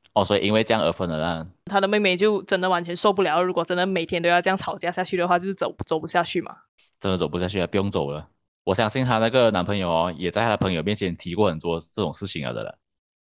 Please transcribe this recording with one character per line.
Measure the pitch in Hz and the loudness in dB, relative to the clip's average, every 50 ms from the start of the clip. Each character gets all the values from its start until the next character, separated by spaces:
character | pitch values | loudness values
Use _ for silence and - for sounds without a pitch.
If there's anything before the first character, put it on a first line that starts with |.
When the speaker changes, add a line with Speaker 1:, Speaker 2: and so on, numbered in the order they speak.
| _ - - | _ -2 0
Speaker 1:
哦， | 104 98 | 0 2
所 | - 101 | 4 2
以 | 98 - | 2 2
因 | 101 | 4
为 | 107 110 110 | 2 2 4
这 | - 113 | 2 2
样 | 110 | 2
而 | 76 82 | 2 0
分 | - - 92 | 0 0 -4
了 | 87 80 78 | -4 -2 -2
啦。 | 78 87 85 80 80 90 - _ _ | -2 -2 -2 -4 -8 -12 -16 _ _
Speaker 2:
她 | - 196 196 | -2 0 0
的 | 196 | 2
妹 | 202 214 214 | 2 2 2
妹 | 208 185 180 | 2 2 2
就 | 175 202 214 208 - - | 2 2 2 2 0 0
真 | - 196 180 | -2 0 0
的 | 185 | 2
完 | 185 180 175 175 | 2 0 0 -2
全 | 170 175 | -4 -4
受 | - - 208 190 | 0 2 2 2
不 | 202 | 4
了， | 185 156 147 175 180 | 2 2 2 2 2
如 | 185 175 | 2 0
果 | 180 170 | -2 -2
真 | - 180 | 0 0
的 | 175 185 | 0 0
每 | 196 190 170 165 | 0 0 -2 -2
天 | - 185 170 | -2 -2 0
都 | 170 | 2
要 | 175 175 175 | 4 4 4
这 | 175 190 | 4 2
样 | 190 | 0
吵 | 185 - 175 - | 0 -2 -6 -6
架 | 190 - 175 | -4 -6 -4
下 | 175 185 180 | -4 -4 -4
去 | - 190 | -2 0
的 | 175 170 | 0 2
话， | 180 180 | 2 2
就 | 180 180 | 2 2
是 | 196 190 | -2 -4
走， | - 160 - - - - | -4 -4 -4 -4 -8 -4
走 | - 160 160 | -4 -4 -4
不 | 156 | -4
下 | 165 - 175 165 | 0 0 0 0
去 | - - 180 | 0 -2 -4
嘛。 | - - - - _ _ _ _ _ _ _ _ | -4 -6 -12 -18 _ _ _ _ _ _ _ _
Speaker 1:
真 | - 98 | -2 -2
的 | 92 | 0
走 | 87 82 | 0 0
不 | 73 80 | -2 -2
下 | 87 90 | -2 -2
去 | 90 101 95 | -2 -2 -2
了， | 87 | -2
不 | - - | 0 0
用 | 98 98 98 | 0 0 0
走 | - - 71 69 | -2 -2 -2 -2
了。 | 71 76 78 - _ _ _ _ _ _ _ | -6 -8 -12 -16 _ _ _ _ _ _ _
我 | 92 95 | -2 0
相 | 123 113 107 | 2 0 0
信 | - 131 127 | 0 0 0
她 | 127 117 110 | 2 2 2
那 | 113 113 | 2 2
个 | 123 131 120 110 | 4 4 4 4
男 | 104 90 90 | 4 2 0
朋 | 95 104 | 0 -2
友 | 101 92 | -2 0
哦， | 87 82 82 85 90 82 | 0 2 2 0 0 -2
也 | 69 90 87 | -4 -4 -2
在 | - 104 | 0 0
她 | 113 117 | 0 0
的 | 104 | 0
朋 | - 98 95 87 | 0 0 0 0
友 | 80 | 0
面 | 78 101 107 | -2 -2 -2
前 | - 101 90 85 | -2 -2 -4 -4
提 | - - 90 85 | -6 -8 -6 0
过 | 104 104 | 2 2
很 | 92 80 80 | 2 2 0
多 | 85 85 82 82 | -2 -4 -4 -4
这 | - - - 110 | -6 -8 -6 -4
种 | 98 76 | -4 -4
事 | 69 - 101 | -4 -6 -8
情 | 95 - 78 67 | -6 -6 -6 -6
了 | 60 | -6
的 | 60 55 52 | -6 -6 -8
了。 | - - _ _ _ _ _ _ _ _ _ | -8 -12 _ _ _ _ _ _ _ _ _